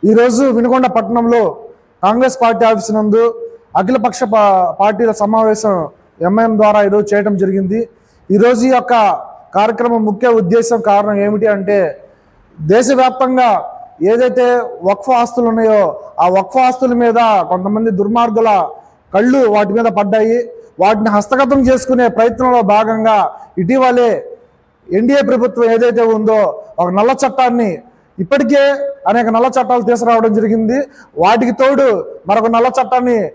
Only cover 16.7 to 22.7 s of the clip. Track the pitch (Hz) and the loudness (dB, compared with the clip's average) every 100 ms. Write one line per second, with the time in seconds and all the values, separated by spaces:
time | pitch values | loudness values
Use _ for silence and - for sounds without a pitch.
16.7 | 254 262 240 240 233 233 208 160 180 190 | 0 -2 0 0 2 2 0 0 -4 -2
17.7 | 214 226 190 202 233 233 220 226 202 165 | -2 -2 -2 -2 0 0 0 0 0 -2
18.7 | - - _ _ 190 240 269 240 208 208 | -8 -20 _ _ 0 2 2 2 2 0
19.7 | 208 233 196 208 220 220 233 233 - - | 0 0 0 -2 0 0 -2 -4 -12 -20
20.7 | - 185 220 220 208 208 262 269 277 254 | -2 0 0 0 0 0 0 2 2 2
21.7 | 262 254 254 240 190 233 240 254 247 208 | 0 0 0 0 2 0 0 0 0 2